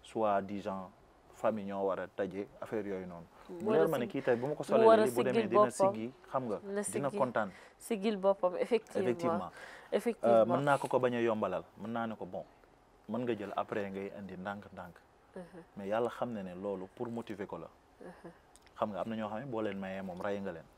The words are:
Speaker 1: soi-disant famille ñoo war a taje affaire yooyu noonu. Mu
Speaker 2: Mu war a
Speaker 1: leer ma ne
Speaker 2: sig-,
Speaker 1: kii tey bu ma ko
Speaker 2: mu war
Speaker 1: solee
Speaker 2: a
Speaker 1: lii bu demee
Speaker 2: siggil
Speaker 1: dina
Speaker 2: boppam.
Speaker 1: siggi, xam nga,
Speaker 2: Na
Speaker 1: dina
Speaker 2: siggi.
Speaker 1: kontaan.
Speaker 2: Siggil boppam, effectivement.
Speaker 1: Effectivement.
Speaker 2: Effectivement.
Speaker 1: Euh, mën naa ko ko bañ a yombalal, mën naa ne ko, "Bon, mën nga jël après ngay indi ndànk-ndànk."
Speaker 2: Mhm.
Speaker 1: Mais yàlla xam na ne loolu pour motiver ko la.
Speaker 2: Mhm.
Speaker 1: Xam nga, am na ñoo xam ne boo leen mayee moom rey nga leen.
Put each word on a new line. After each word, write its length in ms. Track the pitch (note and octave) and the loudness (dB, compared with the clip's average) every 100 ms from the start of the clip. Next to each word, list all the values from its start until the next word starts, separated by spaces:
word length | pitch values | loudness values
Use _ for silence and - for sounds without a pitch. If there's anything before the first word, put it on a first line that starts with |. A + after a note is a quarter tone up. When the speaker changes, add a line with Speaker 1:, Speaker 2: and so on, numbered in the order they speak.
Speaker 1:
soi-disant 880 | - A#2 G#2+ G2+ G2 G2+ G2+ F#2+ F#2 - - - - - | -6 0 2 2 0 -6 -6 -8 -10 -18 -20 -20 -20 -2
famille 300 | A#2 A2 G2 | -2 0 -4
ñoo 200 | G2 G2 | -2 0
war 120 | F#2 | -2
a 80 | F2+ | -4
taje 400 | - G2 F#2+ G2+ - | -4 -4 -4 -8 -10
affaire 240 | - A2+ G2+ | -6 -6 -4
yooyu 180 | F#2+ F2+ | -6 -6
noonu. 200 | E2+ E2+ - - | -12 -16 -20 -16
Mu 60 | F3+ | -6
Speaker 2:
Mu 60 | - | 2
war 60 | - | 4
a 40 | |
Speaker 1:
leer 80 | - | 4
ma 80 | C#3+ | 2
ne 60 | A#2+ | -2
Speaker 2:
sig-, 60 | |
Speaker 1:
kii 100 | C#3 | -2
tey 140 | C3 A#2+ | 2 2
bu 120 | C3 | 0
ma 80 | D3+ | -4
ko 80 | |
Speaker 2:
mu 100 | D3+ - A3 | 2 8 10
war 120 | A3 | 10
Speaker 1:
solee 40 | |
Speaker 2:
a 40 | G#3+ | 6
Speaker 1:
lii 60 | |
bu 120 | B3 | 2
demee 100 | A#3 A#3 | 2 2
Speaker 2:
siggil 80 | G#3+ | 4
Speaker 1:
dina 120 | F#3+ | 6
Speaker 2:
boppam. 320 | G#3 - F#3+ | 4 6 2
Speaker 1:
siggi, 200 | G3+ A#2 - - | 2 -6 -10 -6
xam 120 | C#3 B2 | -4 -2
nga, 140 | F#2+ | -4
Speaker 2:
Na 180 | - G2+ | -4 -4
Speaker 1:
dina 20 | G#2 A#2 C#3 | -2 -2 -2
Speaker 2:
siggi. 80 | - | 0
Speaker 1:
kontaan. 340 | B2+ A#3 G2+ - - - | 0 2 -2 -6 -20 -20
Speaker 2:
Siggil 380 | - A3 G3+ G#3 | -6 0 0 2
boppam, 380 | G3 G3 F3+ F3 | 2 4 0 0
effectivement. 440 | - A3 - - | 0 0 0 -2
Speaker 1:
Effectivement. 480 | F#3 A#2+ E3+ G3 F3 - - - - | 0 2 2 0 -2 -12 -18 -18 -2
Speaker 2:
Effectivement. 440 | G#3 A#3 G#3+ A#2 A2+ | 0 0 0 6 8
Speaker 1:
Euh, 40 | A2 | 8
mën 180 | C3 | 4
naa 140 | C#3+ C#3 | 4 4
ko 100 | C3+ | 4
ko 120 | B2+ | 2
bañ 160 | B2 B2 | 2 2
a 60 | |
yombalal, 420 | A#2 G#2+ G2+ F2+ E2 - | 2 2 0 -2 -6 -12
mën 60 | G#2 | -8
naa 160 | A#2 A2+ | -4 -6
ne 80 | G#2+ | -6
ko, 100 | F#2 | -10
"Bon, 200 | F#2 - - - - _ - - | -10 -12 -20 -20 -20 _ -20 -8
mën 100 | A2+ | -4
nga 100 | B2 A2 | -2 -2
jël 180 | G2 - | -2 -4
après 340 | G#2 G#2+ G2 | -2 -2 -4
ngay 220 | F#2+ G2 - | -6 -8 -10
indi 140 | G2 F2+ | -12 -8
ndànk-ndànk." 580 | F#2+ G2+ G2+ F#2 F2+ E2+ - _ _ F#3+ | -8 -8 -10 -14 -16 -18 -20 _ _ -16
Speaker 2:
Mhm. 80 | F3 F3 E3+ - | -16 -18 -18 -10
Speaker 1:
Mais 100 | G3 | -2
yàlla 220 | G#3 A#2+ | 0 0
xam 240 | - B2 | -2 -6
na 100 | A2 | -6
ne 100 | F#2 F2+ | -8 -8
loolu 320 | G2+ F#2+ F#2 - | -6 -6 -8 -8
pour 120 | A#2+ | -8
motiver 380 | A#2 A2 G2 F#2+ | -6 -8 -8 -8
ko 100 | E2+ | -8
la. 100 | D#2+ - _ - | -12 -18 _ -20
Speaker 2:
Mhm. 300 | F3+ - E3+ - _ - - - | -18 -18 -20 -20 _ -20 -20 -4
Speaker 1:
Xam 120 | A2 | -4
nga, 80 | F#2+ | -2
am 80 | A2 | -4
na 60 | A2 | -4
ñoo 120 | G#2+ | -4
xam 100 | A2 | -6
ne 60 | C#3 | -6
boo 160 | A2 | -2
leen 160 | G#2+ G2 | -2 -4
mayee 220 | F#2+ F#2+ | -6 -6
moom 200 | F#2+ F2+ | -8 -6
rey 180 | G2+ G2+ | -4 -4
nga 120 | G2 | -4
leen. 140 | E2 D#2 | -10 -14